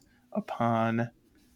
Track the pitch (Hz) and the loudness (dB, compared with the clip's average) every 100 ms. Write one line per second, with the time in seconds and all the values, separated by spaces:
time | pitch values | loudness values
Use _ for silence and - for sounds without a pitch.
0 | - _ - - - - 117 113 113 113 | -20 _ -8 -6 -6 -2 2 2 2 0
1 | 120 - _ _ - | -2 -6 _ _ -20